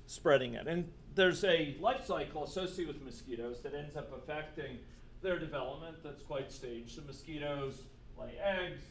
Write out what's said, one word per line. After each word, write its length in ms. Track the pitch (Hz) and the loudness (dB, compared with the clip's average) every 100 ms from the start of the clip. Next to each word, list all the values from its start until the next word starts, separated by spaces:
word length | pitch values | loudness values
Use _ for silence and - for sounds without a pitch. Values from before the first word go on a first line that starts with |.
| - | -12
spreading 480 | - 165 139 120 113 | 2 8 8 8 -2
it. 120 | 151 | 0
And 220 | 175 170 - - | 0 0 -6 0
there's 300 | 190 185 - | 8 8 8
a 320 | 190 165 147 143 | 6 6 4 2
life 260 | 208 - - | 2 2 2
cycle 380 | 160 - 151 | 0 0 -4
associated 520 | 143 185 180 - 156 143 | -4 -2 -2 -2 -4 -4
with 80 | |
mosquitoes 580 | 131 - 131 113 120 120 | -10 -10 -8 -4 -4 -4
that 140 | 143 143 | -4 -4
ends 200 | 147 151 | -4 -6
up 160 | - 131 | -6 -8
affecting 640 | 156 151 151 - 135 120 - - - - | -6 -4 -4 -6 -6 -8 -12 -16 -16 -4
their 160 | 185 170 | 0 0
development 600 | 151 143 131 147 165 156 | 0 -2 -4 -4 -8 -10
that's 200 | 151 135 | -10 -10
quite 280 | - 139 135 | -4 -4 -4
staged. 460 | - 123 117 117 160 | -8 -8 -8 -8 -10
The 40 | |
mosquitoes 800 | 143 - 165 151 147 143 135 - - - - - | -10 -12 -8 -4 -2 -2 -2 -6 -12 -16 -14 -10
lay 200 | 127 - | -10 0
eggs, 420 | 202 185 175 143 - | 2 2 0 -6 -12